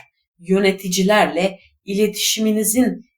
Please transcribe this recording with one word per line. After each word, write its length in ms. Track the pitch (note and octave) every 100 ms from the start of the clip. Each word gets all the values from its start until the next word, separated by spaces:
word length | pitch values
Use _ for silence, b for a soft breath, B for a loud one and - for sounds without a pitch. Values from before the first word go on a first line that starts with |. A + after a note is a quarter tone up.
| - _ _ _
yöneticilerle 1200 | F3 F#3+ G3+ F#3+ G3 F#3 F#3+ G#3+ F3+ E3 F#3+ - B B F#3+
iletişiminizin, 1200 | G3 G#3+ G#3 - G#3+ G#3+ G#3+ G3+ A3+ A#3+ F3 -